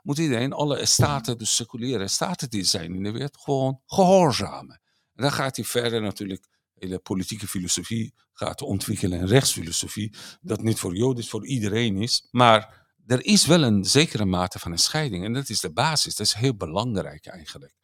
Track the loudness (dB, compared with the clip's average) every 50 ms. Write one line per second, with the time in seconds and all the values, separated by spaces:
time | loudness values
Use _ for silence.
0 | -6 -4 -2 0 0 0 0 0 -2 -2 -2 -2 -2 -2 -2 -2 0 0 2 2
1 | 2 0 0 -2 -4 -4 -6 -4 -4 -2 -2 -2 -2 -6 -8 -8 -4 -4 -2 -2
2 | -2 -2 -2 -2 -2 -4 -4 -6 -6 -6 -6 -2 0 0 -2 -2 -4 -6 -6 -6
3 | -6 -6 -6 -6 -8 -10 -10 -10 -4 -2 0 0 0 0 -2 -4 _ -2 2 4
4 | 6 8 8 8 6 6 4 0 -2 -6 -8 -12 -14 -18 -20 _ _ _ _ _
5 | _ _ _ -4 -2 -2 0 -2 -2 -4 -4 -6 -8 -4 -2 0 0 0 0 -2
6 | -2 -4 -4 -6 -8 -8 -8 -10 -12 _ _ _ _ _ _ _ -8 -8 -8 -6
7 | -6 -4 -4 -4 -4 -4 -6 -8 -8 -8 -6 -6 -4 -4 -4 -4 -4 -4 -4 -4
8 | -4 -6 -10 _ _ _ _ -8 -8 -8 -8 -8 -6 -4 -4 -4 -2 -4 -4 -2
9 | -2 -2 -2 -2 2 4 4 6 6 4 0 -2 -4 -4 -4 -4 -6 -6 -6 -8
10 | -8 -8 -10 -12 -18 -20 -20 -12 -6 -4 -4 0 0 0 0 0 -2 -4 -2 0
11 | 0 0 0 -2 -4 -8 -8 -8 -6 -4 -2 -2 0 0 0 0 0 0 0 -2
12 | -2 -2 -2 -4 -4 _ 4 6 8 10 8 8 6 0 -12 _ _ _ _ _
13 | _ 0 0 0 4 4 4 6 6 6 6 6 6 4 4 2 2 4 4 4
14 | 4 2 0 -2 0 0 2 0 0 -2 -4 -8 -10 -6 -2 -2 0 0 0 -2
15 | -2 -4 -4 -4 -4 -4 -4 -4 -6 -6 -6 -4 -6 -2 0 0 0 2 2 0
16 | -2 -2 -4 -2 -2 -2 0 2 0 0 0 -2 -4 -2 -2 -2 0 0 -2 -4
17 | -4 -6 -10 -16 -18 -18 -18 -18 -18 -18 -18 -18 -20 -20 _ _